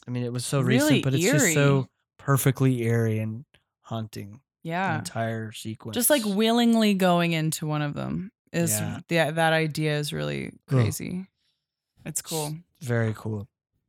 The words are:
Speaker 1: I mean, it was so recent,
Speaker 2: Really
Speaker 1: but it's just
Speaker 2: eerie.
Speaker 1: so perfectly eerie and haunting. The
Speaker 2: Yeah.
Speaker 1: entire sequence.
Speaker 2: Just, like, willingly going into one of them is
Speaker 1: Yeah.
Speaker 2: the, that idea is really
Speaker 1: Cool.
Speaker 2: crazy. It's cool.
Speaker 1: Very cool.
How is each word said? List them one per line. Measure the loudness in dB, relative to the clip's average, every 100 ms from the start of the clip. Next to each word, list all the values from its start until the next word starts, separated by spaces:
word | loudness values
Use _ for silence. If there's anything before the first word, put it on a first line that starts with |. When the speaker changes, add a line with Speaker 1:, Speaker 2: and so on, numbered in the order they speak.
| -8
Speaker 1:
I |
mean, | -6
it | -4
was | -4 -2
so | 0
recent, | 4 4 4
Speaker 2:
Really | 4
Speaker 1:
but | 2 2
it's |
just | 2 4 4
Speaker 2:
eerie. |
Speaker 1:
so | 4 4 4 0 _ _ _
perfectly | 0 2 2 2 2 2
eerie | 2 2 2 0
and | -4 -8 -14 _ _ _
haunting. | -10 -10 -8 -12 -16 -18 _ _
The | -8
Speaker 2:
Yeah. | -4 -2 -4
Speaker 1:
entire | -4 -4 -4 -4 -8
sequence. | -10 -12 -10 -8 -2
Speaker 2:
Just, | 2
like, | 2 2
willingly | 0 2 4 4 4 4
going | 4 4 4 2
into | 0 -2 -2 -4
one | -2
of | -4
them | -4 -6 -6 -8 -14 _
is | -2 0 0
Speaker 1:
Yeah. | -2 -6 -2
Speaker 2:
the, | 0 0 2
that | 2
idea | 2 0 -2 -2 -2
is | -4
really | -4 -4 -6 -8 -12 -2
Speaker 1:
Cool. | 2
Speaker 2:
crazy. | 2 -2 -6 -8 -10 _ _ _ _ _ _ _ -10
It's | -10
cool. | -6 -6 -6 -8 -14 _
Speaker 1:
Very | -4 -2 -2 -4
cool. | -8 -8 -10 _ _ _